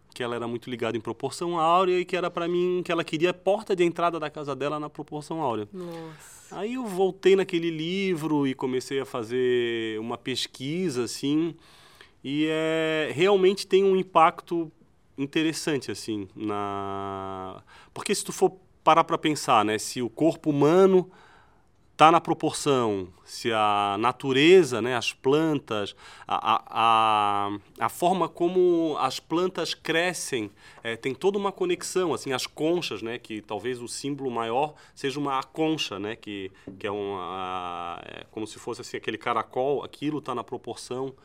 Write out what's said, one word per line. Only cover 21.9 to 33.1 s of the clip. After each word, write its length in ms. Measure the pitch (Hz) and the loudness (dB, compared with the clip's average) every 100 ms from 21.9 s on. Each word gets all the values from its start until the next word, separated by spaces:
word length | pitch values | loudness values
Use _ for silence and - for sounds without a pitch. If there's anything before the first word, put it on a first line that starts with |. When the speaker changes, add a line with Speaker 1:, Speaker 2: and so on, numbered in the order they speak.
| - | 6
Speaker 1:
tá 160 | 156 | 8
na 80 | 165 | 8
proporção, 880 | 165 160 156 - 147 131 117 98 90 87 | 2 -2 -2 -2 2 4 2 0 -6 -14
se 260 | - - 120 | -18 -6 -2
a 460 | 110 107 101 101 101 | 2 4 4 2 2
natureza, 840 | 117 - 139 131 156 190 147 120 | 0 0 0 4 8 8 8 2
né, 120 | 117 | 0
as 200 | 123 - | -2 -4
plantas, 840 | - 131 147 160 147 - 110 98 - - - - | -2 2 4 4 0 -2 -4 -4 -10 -20 -14 -4
a, 280 | 98 - 110 | -2 2 0
a, 60 | - | 0
a, 880 | 113 113 113 110 107 104 101 101 101 - - 113 | 2 4 6 4 4 2 0 -2 -6 -12 -4 -4
a 20 | |
forma 400 | - 175 185 160 | 0 0 2 -2
como 680 | - 170 180 180 170 160 147 | -2 0 2 2 2 0 0
as 200 | 135 - | -2 -4
plantas 540 | - 165 185 185 160 | -4 -2 -2 -4 -6
crescem, 800 | - - 160 175 170 - 123 104 - - - | -8 -2 0 0 -2 -6 -6 -6 -12 -20 -12
é, 100 | 117 | -10
tem 200 | 113 139 | -6 -6
toda 240 | 123 190 202 | -2 -2 0
uma 120 | 202 | -2
conexão, 600 | - 180 175 - 185 180 | -2 -2 -2 -4 -2 0
assim, 220 | 120 139 | -2 -4
as 120 | 127 - | -6 -6
conchas, 540 | - 156 175 156 107 | -4 0 0 -2 -8
né, 180 | 113 | -8